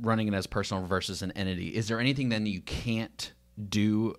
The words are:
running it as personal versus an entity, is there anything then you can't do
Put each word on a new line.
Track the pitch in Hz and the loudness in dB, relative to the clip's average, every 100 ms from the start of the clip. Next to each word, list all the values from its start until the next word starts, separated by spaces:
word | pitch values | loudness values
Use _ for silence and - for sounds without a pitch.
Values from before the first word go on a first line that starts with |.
running | 113 110 107 | 0 2 4
it | |
as | 101 92 | 2 0
personal | 104 98 95 92 | -2 -2 -2 0
versus | 92 - 90 | 0 0 -4
an | 92 | -4
entity, | - 95 90 87 | -2 -2 -2 -2
is | 101 107 | -2 -2
there | 113 | 2
anything | 123 139 131 | 2 2 0
then | 110 107 | 0 0
you | 92 | -2
can't | - - 117 113 113 - - - _ - 101 | -4 -6 -2 -2 -4 -8 -12 -12 _ -12 -2
do | 104 104 107 113 | 2 4 4 2